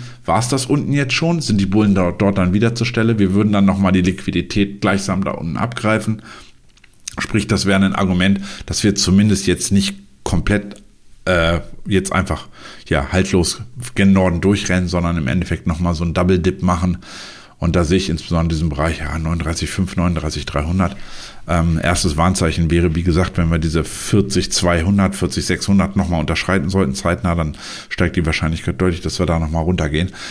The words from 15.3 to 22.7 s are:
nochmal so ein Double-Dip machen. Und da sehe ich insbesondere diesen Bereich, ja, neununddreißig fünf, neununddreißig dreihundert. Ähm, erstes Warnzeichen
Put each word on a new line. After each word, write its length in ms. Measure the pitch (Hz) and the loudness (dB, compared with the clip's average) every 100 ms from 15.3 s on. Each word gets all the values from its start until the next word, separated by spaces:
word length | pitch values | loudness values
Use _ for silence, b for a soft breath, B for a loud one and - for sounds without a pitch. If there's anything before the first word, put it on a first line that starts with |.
| 87 - 82 - | -2 -2 -4 -2
nochmal 280 | 80 87 | 0 0
so 100 | 80 | 0
ein 100 | 85 | -2
Double-Dip 480 | 78 90 92 87 - | 0 2 2 0 0
machen. 360 | 90 87 92 87 B B B B B B | 0 0 0 -2 B B B B B B
Und 180 | 82 87 | 0 2
da 80 | |
sehe 140 | 78 92 | 4 2
ich 120 | - | 0
insbesondere 380 | 80 - 85 82 | -4 -2 0 0
diesen 220 | 80 82 | 0 -2
Bereich, 280 | 73 80 76 | -2 -2 -2
ja, 180 | 73 82 | -6 -4
neununddreißig 520 | 80 85 78 82 78 | -4 -2 -4 -4 -4
fünf, 240 | - 90 | -4 -4
neununddreißig 520 | - 87 78 76 76 67 | 0 0 0 -4 -6 -6
dreihundert. 500 | 71 76 95 87 - B B B B - | -4 -2 0 -2 -4 B B B B -2
Ähm, 320 | 85 85 80 | 0 2 0
erstes 340 | 82 92 90 73 | 0 0 0 2
Warnzeichen 540 | 87 92 82 78 82 | 2 2 0 0 2